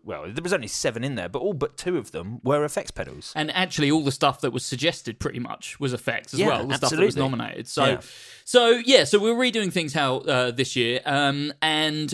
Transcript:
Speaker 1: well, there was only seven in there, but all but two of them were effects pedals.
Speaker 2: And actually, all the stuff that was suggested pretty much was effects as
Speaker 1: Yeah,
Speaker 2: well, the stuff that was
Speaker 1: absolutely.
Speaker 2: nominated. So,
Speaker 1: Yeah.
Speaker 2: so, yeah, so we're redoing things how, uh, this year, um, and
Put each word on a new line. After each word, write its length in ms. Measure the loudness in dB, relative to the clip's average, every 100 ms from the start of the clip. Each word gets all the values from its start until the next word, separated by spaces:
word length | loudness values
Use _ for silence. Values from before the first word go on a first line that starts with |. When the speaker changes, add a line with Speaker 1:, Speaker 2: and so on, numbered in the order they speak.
Speaker 1:
well, 200 | -10 -10 -10
there 100 | -8
was 100 | -2
only 140 | -2 -2
seven 360 | -4 -4 -2
in 120 | -4 -4
there, 140 | -6
but 100 | -4
all 140 | -2
but 240 | -2 -4 -4
two 200 | -4 -4
of 140 | -4
them 280 | -8 -8 -4
were 200 | 0 2 0
effects 260 | -2 -6
pedals. 400 | -8 -10 -12 -10 -6
Speaker 2:
And 160 | -4
actually, 400 | -2 -2 0 2
all 120 | 4
the 80 | 2
stuff 300 | 2 2 2
that 100 | -2
was 140 | -4 -4
suggested 540 | -2 -2 -2 -6 -6
pretty 200 | -6 -6
much 400 | -8 -10 -12 -6
was 140 | -4
effects 400 | -2 -4 -4 -4
as 60 | 0
Speaker 1:
Yeah, 80 | 2
Speaker 2:
well, 200 | 2 0
the 80 | 0
stuff 140 | 0
that 80 | 4
was 80 | 2 2
Speaker 1:
absolutely. 40 | 0 -2
Speaker 2:
nominated. 300 | -6 -8 -6
So, 180 | 0 2
Speaker 1:
Yeah. 160 | 0 -4 -18 -20 -18 2
Speaker 2:
so, 240 | 6 6 4 6
yeah, 180 | 6
so 160 | 6 4
we're 160 | 4 2
redoing 360 | 2 2 0
things 220 | -2 -2
how, 240 | 0 0 0
uh, 320 | 2 2 2
this 240 | 0 -2 0
year, 260 | 0 0 0
um, 480 | 2 2 0 -4 -2
and 500 | 0 2 0 -2 -4